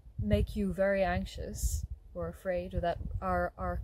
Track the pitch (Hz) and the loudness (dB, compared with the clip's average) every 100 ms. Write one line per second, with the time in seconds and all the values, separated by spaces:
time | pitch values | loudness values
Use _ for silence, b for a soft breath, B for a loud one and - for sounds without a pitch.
0 | - - 208 208 - 214 196 175 196 196 | -12 -4 2 4 4 0 0 2 2 4
1 | 180 180 190 - - 214 - - - - | 2 2 -2 -6 -8 0 0 0 -4 -8
2 | - 180 170 170 190 180 180 180 170 - | -12 -8 -8 -6 -2 -2 -2 0 0 0
3 | - - 190 180 175 - 185 175 | -2 -2 0 2 0 -2 -4 -2